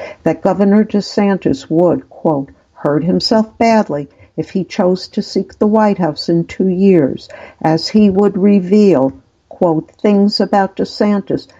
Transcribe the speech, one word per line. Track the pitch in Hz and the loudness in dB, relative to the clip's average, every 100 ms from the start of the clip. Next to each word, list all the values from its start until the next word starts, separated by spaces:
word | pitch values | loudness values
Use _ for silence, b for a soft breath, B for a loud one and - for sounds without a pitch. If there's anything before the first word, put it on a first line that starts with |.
| B B | B B
that | 165 160 | -4 -2
Governor | 196 185 202 208 | -2 0 2 2
DeSantis | 214 208 - - 202 185 165 - - | 2 -4 -4 -2 0 0 -2 -4 -2
would, | 160 175 131 - | 0 2 0 -6
quote, | - 170 143 139 b b | -6 -4 -2 -6 b b
"hurt | - 147 151 170 | -6 -2 -2 -2
himself | 180 - 220 220 - | -2 0 -2 -2 -2
badly | 226 220 202 147 143 b b - | 2 2 0 -6 -8 b b -10
if | 156 | -6
he | 190 165 | -6 -6
chose | - 180 185 - | -2 -2 -2 -6
to | - | -10
seek | - 196 196 - | -6 -6 -6 -2
the | 214 | 0
White | 220 214 190 | 2 0 0
House | 160 151 - | -4 -4 -2
in | 170 165 | -2 -2
two | - 190 | -4 -2
years, | 180 196 175 139 - - B B B | 2 4 4 2 -4 -14 B B B
as | 156 160 - | -2 -2 0
he | 214 208 | 2 4
would | 185 202 196 | 4 0 2
reveal, | 202 202 180 214 202 139 135 - _ _ _ | 2 2 2 4 4 4 0 -4 _ _ _
quote, | - 180 160 - | -2 0 0 -4
things | - 214 202 202 - | -4 0 2 2 0
about | 202 202 190 - | 0 0 0 -4
DeSantis | 202 - 208 202 - - - | -8 -2 -2 -2 -4 -6 -8